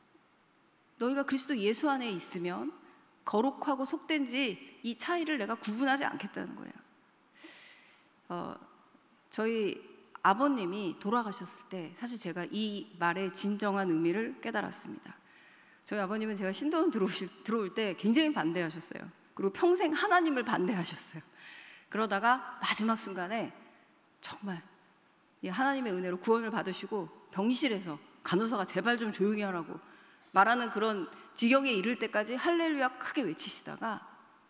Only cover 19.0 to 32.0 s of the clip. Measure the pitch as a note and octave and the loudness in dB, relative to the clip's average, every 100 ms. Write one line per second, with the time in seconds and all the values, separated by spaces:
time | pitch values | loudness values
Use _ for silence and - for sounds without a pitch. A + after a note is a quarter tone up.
19 | - - _ - G3 - F4 F4+ E4+ D#4 | -14 -16 _ -4 -2 2 4 4 2 2
20 | G#4+ F4 D#4+ C4 A3+ - F4+ G3 E3 - | 4 4 4 2 0 2 2 2 0 -2
21 | - D#3+ - - - - - - - G3+ | -6 -10 -16 -20 -20 -20 -20 -20 -6 -2
22 | A3 G3+ A3+ C4 - - - - A3 A3 | 0 2 4 2 0 -4 -2 2 2 0
23 | G3+ F#3 F3+ A3+ D#3+ - - - _ _ | -2 -6 -4 -2 -4 -8 -20 -20 _ _
24 | _ _ - - G3+ E3+ - - _ _ | _ _ -14 -8 -6 -8 -10 -20 _ _
25 | _ _ _ _ F#3 F#3 C4+ C#4 A#3+ F#3 | _ _ _ _ -6 0 0 0 -2 -2
26 | F#3 F3+ A3+ A3+ A3+ G3+ F#3 F3+ F#3+ G#3+ | -2 -2 2 2 2 -2 -2 -4 -4 -4
27 | E3 - - F#3 G#3+ B3+ C#4+ G3+ F3+ D3 | -6 -12 -8 0 2 2 2 0 -4 -10
28 | - - - F3+ A3+ A3+ F#3 F3+ G#3 A#3+ | -14 -12 0 2 2 0 -2 0 2 2
29 | A3 F#3+ G3 G#3+ G3+ F3+ D#3+ D#3+ - - | 0 0 2 2 -2 -4 -6 -10 -14 -20
30 | - - - F#3+ G#3 A#3+ A#3 G#3 A3 G#3 | -20 -20 2 6 6 6 2 0 0 0
31 | D#3 - - - A#3 C4+ C4+ G#3+ G3+ A#3+ | -4 -10 -10 2 6 6 6 2 2 0